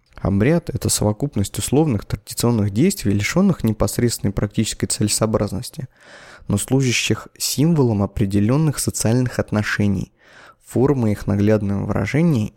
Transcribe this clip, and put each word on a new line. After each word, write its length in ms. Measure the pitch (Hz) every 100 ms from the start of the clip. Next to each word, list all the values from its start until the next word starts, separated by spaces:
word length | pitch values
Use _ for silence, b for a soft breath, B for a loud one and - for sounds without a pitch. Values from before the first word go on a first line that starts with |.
| _ -
«Обряд» — 540 | - 98 113 170 -
это 160 | - 104
совокупность 720 | - 104 107 147 - 98 -
условных 460 | - 127 160 107
традиционных 640 | - - - - 120 120 101
действий, 440 | 98 185 - -
лишенных 500 | 101 101 170 202 -
непосредственной 680 | 113 107 98 - 120 - 139
практической 540 | - 104 - 110 - 101
целесообразности, 1000 | - 107 - 110 107 104 98 - - 131 B B B B B -
но 120 | 101
служащих 720 | - 131 131 113 - 113 - -
символом 640 | - - 156 165 123 101
определенных 760 | 98 - 101 101 104 135 156 -
социальных 600 | - - 110 123 123 -
отношений, 760 | - 107 107 - 104 95 - B B B B B
формы 480 | - 117 135 139 110
их 140 | 101 -
наглядного 600 | 101 104 107 101 101 101
выражения 600 | - 110 143 170 135 107